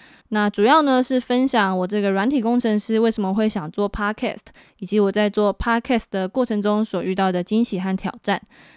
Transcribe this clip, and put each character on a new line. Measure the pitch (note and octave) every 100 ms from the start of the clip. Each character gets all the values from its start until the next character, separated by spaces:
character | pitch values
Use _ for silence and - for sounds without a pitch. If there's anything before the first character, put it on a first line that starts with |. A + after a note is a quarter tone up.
| - - _
那 | G#3+ G#3
主 | G3+ B3
要 | D#4
呢， | C#4+ B3+
是 | B3+ B3+
分 | - B3 C4
享 | A#3+ G3 F#3
我 | F3+
这 | G#3
个 | G3+
软 | F#3+ G#3+
体 | C#4+
工 | A3 B3
程 | A#3+ G#3+
师 | - A3
为 | A3+
什 | A3
么 | F#3+
会 | G3 A3
想 | G#3+ D#3
做 | - G3+
Podcast， | - G#3 A3 A#3 - - - - _
以 | F3+
及 | G#3+
我 | G3
在 | G3 G#3
做 | G3+ G#3 G3
Podcast | - A#3 - A#3+ -
的 | F#3+ F#3
过 | C4 B3
程 | G#3
中 | G#3 G#3 A3
所 | F#3
遇 | F3 F#3
到 | F#3+
的 | F3+
惊 | F3 G#3+ A#3
喜 | F#3
和 | F#3+ F#3+
挑 | - -
战。 | - G3 - - -